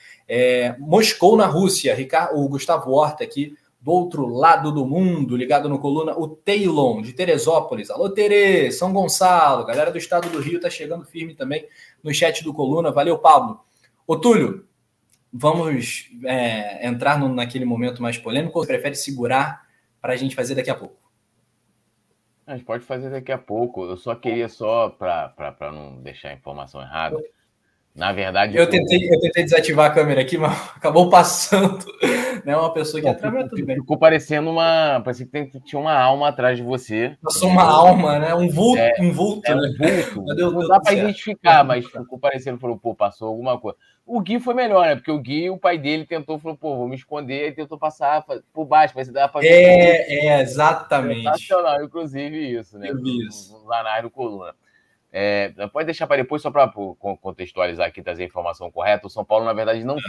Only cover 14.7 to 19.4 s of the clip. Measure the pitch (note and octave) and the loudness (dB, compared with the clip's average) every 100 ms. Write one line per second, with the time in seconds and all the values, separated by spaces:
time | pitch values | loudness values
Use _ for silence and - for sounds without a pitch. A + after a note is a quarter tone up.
14.7 | _ _ _ _ _ _ A#2+ D3 E3 D#3+ | _ _ _ _ _ _ -2 0 0 -2
15.7 | C3+ A#2+ - - A#2+ B2+ C3 A#2+ A2 G#2 | -4 -4 -10 -12 -12 -6 -2 -2 -4 -8
16.7 | G2 A#2+ A#2+ C3+ D3 C#3 B2+ A#2+ C3 B2 | -8 -8 -4 0 0 0 -2 -6 -6 -4
17.7 | A#2 B2 B2 A#2+ A#2 A2+ B2+ D#3+ E3+ D3 | -4 -6 -6 -8 -6 -6 -4 -4 -4 -4
18.7 | C3 C#3+ C#3 - C3 A#2+ C3 | -4 -4 -8 -10 -6 -2 0